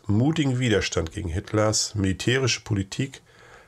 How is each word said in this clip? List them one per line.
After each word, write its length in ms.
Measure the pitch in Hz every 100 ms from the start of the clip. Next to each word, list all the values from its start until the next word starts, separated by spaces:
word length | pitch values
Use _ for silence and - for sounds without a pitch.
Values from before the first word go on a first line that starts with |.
| -
mutigen 540 | 104 135 165 139 123
Widerstand 520 | 127 98 - - 82
gegen 180 | - 87
Hitlers 640 | 82 - 107 107 104 - 104
militärische 640 | 95 95 - 127 131 -
Politik 640 | - 104 98 - 135 - - - - -